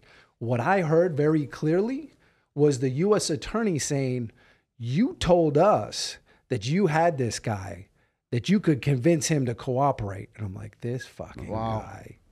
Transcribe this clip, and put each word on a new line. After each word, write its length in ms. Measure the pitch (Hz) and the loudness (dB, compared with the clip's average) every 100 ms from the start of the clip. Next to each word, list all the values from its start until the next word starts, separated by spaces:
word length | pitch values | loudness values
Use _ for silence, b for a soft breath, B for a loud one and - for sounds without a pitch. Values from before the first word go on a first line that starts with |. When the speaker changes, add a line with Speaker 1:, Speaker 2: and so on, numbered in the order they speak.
| b b b - | b b b -8
Speaker 1:
What 200 | 117 120 | -4 0
I 220 | 143 196 | 2 2
heard 340 | 156 160 180 143 | 4 4 4 2
very 300 | 147 156 135 | 2 2 0
clearly 680 | - 156 175 226 269 302 b b b b 143 | -4 0 0 0 -4 -10 b b b b 2
was 240 | 147 123 | 2 4
the 100 | 135 | 0
U 260 | 131 196 202 | 0 2 2
S 140 | - | 2
attorney 480 | 151 - 220 220 147 | -4 -4 -2 0 0
saying, 540 | - 143 131 127 113 b b b b - | -2 -2 -2 -4 -6 b b b b -10
"You 380 | 117 143 277 349 | -2 0 0 0
told 380 | 175 180 156 143 | 4 6 6 6
us 600 | 202 139 101 - - - b b - | 6 4 0 -8 -8 -10 b b -6
that 180 | 117 110 | -4 0
you 200 | 180 180 | 0 2
had 300 | 156 170 139 | 4 2 2
this 200 | 117 - | -2 -4
guy, 480 | 117 101 95 90 - _ _ _ _ | -6 -6 -8 -14 -18 _ _ _ _
that 180 | 120 131 | -4 2
you 100 | 208 | 2
could 220 | - 131 | 2 2
convince 460 | 143 131 151 165 - | 0 2 2 2 2
him 180 | 151 123 | 0 0
to 80 | |
cooperate." 760 | 110 135 127 143 131 101 98 110 - | -4 -4 0 0 0 -6 -10 -14 -10
And 100 | 101 | -10
I'm 100 | 101 | -10
like, 260 | 104 - | -14 -10
"This 240 | 117 127 - | -8 -8 -10
fucking 420 | - - - - | -14 -16 -14 -8
Speaker 2:
Wow. 300 | 110 113 107 | -6 -4 -4
Speaker 1:
guy. 360 | 98 - - - _ | -6 -14 -18 -20 _